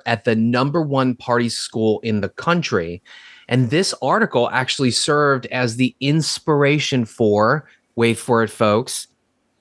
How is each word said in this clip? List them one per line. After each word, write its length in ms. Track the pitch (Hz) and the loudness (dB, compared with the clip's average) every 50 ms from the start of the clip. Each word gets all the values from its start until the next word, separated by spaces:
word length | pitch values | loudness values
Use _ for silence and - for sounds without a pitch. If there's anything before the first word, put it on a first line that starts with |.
| - | -2
at 180 | 117 117 113 - | -4 -4 -2 0
the 120 | 123 113 | 0 0
number 440 | 113 113 120 123 123 131 143 147 170 | 2 2 2 2 0 0 0 -2 -2
one 320 | 156 143 139 131 131 127 123 | -2 -2 0 0 0 0 -2
party 320 | - - 127 120 120 120 117 | -4 -4 -2 0 0 0 -2
school 520 | - - - - - 120 110 110 104 - | -4 -6 -10 -8 -4 0 0 0 0 0
in 200 | - 113 107 104 | -2 -4 -2 -2
the 80 | 98 - | -4 -4
country. 760 | - - - 170 170 175 - - 120 92 82 85 87 90 _ - - - - - - - _ - | -8 -4 -2 0 0 0 0 -2 -2 -2 -2 -4 -8 -12 _ -20 -20 -20 -20 -20 -20 -16 _ -2
And 220 | 123 131 127 110 | 0 0 2 2
this 240 | 143 170 190 - - - | 0 0 0 -2 -4 -4
article 460 | 127 139 175 220 226 - - 123 120 - | -2 0 0 0 0 0 0 0 0 0
actually 400 | - 127 127 - - - 135 123 | 0 -2 -2 -2 -2 0 0 0
served 560 | 110 - - 160 147 147 147 143 139 127 127 | 0 0 0 0 0 2 2 2 0 0 -4
as 300 | - - 127 127 117 113 | -6 -4 -4 -2 -2 0
the 200 | 123 131 123 - - | 0 -2 -2 -2 -2
inspiration 1080 | 135 143 151 160 147 - - - - 160 151 143 143 139 147 151 143 - 139 123 113 | -2 0 2 2 0 -2 -4 -4 -2 0 2 2 4 2 2 0 0 -2 0 -2 -2
for, 600 | - - - 117 104 104 104 107 117 139 156 - _ _ _ _ _ - | -2 -2 0 2 2 4 4 4 2 2 0 -4 _ _ _ _ _ -2
wait 220 | 117 117 117 113 113 | 0 2 2 0 0
for 240 | - - 120 113 | -2 0 2 2
it, 80 | 113 107 | 2 0
folks, 560 | - - 113 104 104 117 131 - - - - - _ _ _ _ _ _ _ _ _ _ | 0 0 2 2 2 2 0 -2 -8 -10 -10 -14 _ _ _ _ _ _ _ _ _ _